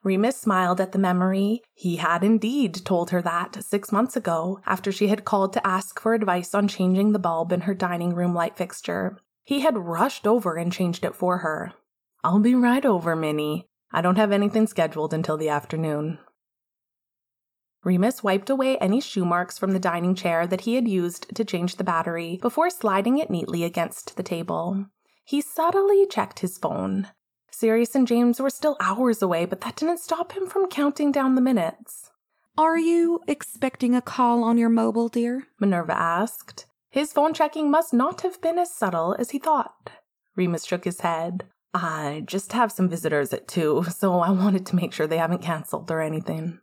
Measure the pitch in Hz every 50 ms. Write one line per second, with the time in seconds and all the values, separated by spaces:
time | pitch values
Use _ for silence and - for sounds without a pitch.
0 | _ 196 190 190 208 247 269 - - 220 196 185 185 175 180 180 190 185 - 196
1 | 196 185 180 180 180 185 190 196 196 202 220 240 _ _ _ _ - 180 170 156
2 | 165 160 170 170 185 208 226 220 208 220 262 294 269 190 160 180 - - 190 170
3 | 175 180 185 180 175 170 165 170 180 - - 208 226 - - 202 196 - 214 202
4 | 240 254 - 254 214 - 170 160 165 180 196 - _ - 190 185 - 202 190 -
5 | 208 202 208 214 - - - 202 190 190 190 - - 196 185 190 196 - - -
6 | - 220 226 226 214 196 180 180 180 - - 202 208 202 - - 185 185 185 190
7 | 196 214 208 208 185 196 165 160 165 170 180 175 170 185 196 185 196 175 175 170
8 | 175 175 175 170 180 175 175 175 170 165 - - 185 185 - - - - 175 185
9 | 185 185 - - _ _ _ _ _ - 277 277 262 320 262 214 175 170 165 165
10 | 208 277 - - - 208 220 240 208 185 160 165 170 175 175 - 185 175 170 -
11 | - 175 - - - 180 180 180 180 160 156 156 175 180 - _ _ _ _ _
12 | _ _ _ _ - 160 175 208 214 240 247 254 247 240 247 269 277 269 208 180
13 | 160 170 165 160 160 151 151 151 151 151 151 170 - _ _ _ _ _ - 170
14 | 170 180 190 208 214 208 202 202 202 208 208 220 220 214 - - 165 160 - 160
15 | 151 156 160 160 165 - 156 156 156 151 147 147 143 - - 160 160 156 151 147
16 | 151 156 170 - - _ _ _ _ _ _ _ _ _ _ _ _ _ _ _
17 | _ _ _ _ _ _ _ _ _ _ _ _ _ _ _ _ _ 180 185 175
18 | 190 - 175 - - 202 190 196 196 - 269 269 262 262 262 - - 190 202 262
19 | 277 - - 196 180 175 170 175 180 175 - - - 190 190 190 185 185 170 170
20 | 170 180 190 185 - 180 170 165 170 175 185 185 - 233 233 262 240 233 196 185
21 | 175 175 170 - - _ - - 220 208 - 175 175 180 - - 185 185 170 165
22 | 165 - 170 165 170 165 170 180 - 240 - - 320 359 359 - - 214 190 196
23 | 202 233 254 285 320 - - 170 160 - - 170 170 170 170 170 165 - - -
24 | - - - - 185 - 180 165 165 175 170 165 165 175 190 196 202 196 _ _
25 | _ _ _ _ _ - 277 285 285 - - - 320 339 359 392 392 392 403 392
26 | 403 392 - - 190 - - - - 180 185 - - 160 - - 185 190 190 196
27 | 196 - _ _ _ _ _ _ _ _ - - - 220 220 226 233 - - 269
28 | 254 233 233 233 240 240 240 - 262 277 262 - - 302 285 - - 190 196 220
29 | 254 247 226 220 196 185 175 165 175 175 - - - 240 - - 302 320 349 339
30 | - - 330 330 349 - - 392 381 370 - 392 392 370 - - 294 285 285 -
31 | 294 294 269 285 269 262 262 262 247 262 254 214 170 160 - _ - - - -
32 | - - _ _ _ _ _ _ _ _ _ - 311 320 330 330 320 330 339 339
33 | 339 339 339 339 - - 294 285 - - - 226 - 262 - - 254 240 247 247
34 | 247 - - - 254 240 240 233 233 226 233 233 233 233 233 226 220 226 208 226
35 | 233 233 - 240 233 240 247 262 269 _ _ _ 208 202 190 175 165 165 - -
36 | 170 165 170 175 208 240 - - - - - - - _ _ _ _ _ _ 269
37 | 302 294 - 302 285 320 311 - 320 302 - 320 302 294 285 311 330 - - 233
38 | 262 311 359 - - 370 359 - - 330 330 359 349 349 - - - 190 175 165
39 | 160 170 202 - 240 - - 277 - 320 311 277 - - - _ _ - - -
40 | _ _ _ _ _ _ _ - 185 175 170 160 - - 180 175 - 180 175 -
41 | - 170 170 160 165 170 180 185 - - _ _ _ _ - 175 170 165 156 156
42 | 151 143 147 156 - - - 196 - - - 240 240 214 - - 185 180 170 170
43 | 165 160 151 147 139 - - - - - - 180 160 151 151 - 175 170 175 -
44 | - 190 180 180 170 175 196 185 185 208 190 185 185 - - 180 175 - - -
45 | 165 151 160 165 165 165 180 180 175 170 165 156 156 - - 147 160 165 160 160
46 | 160 156 156 156 - - 160 160 160 175 165 -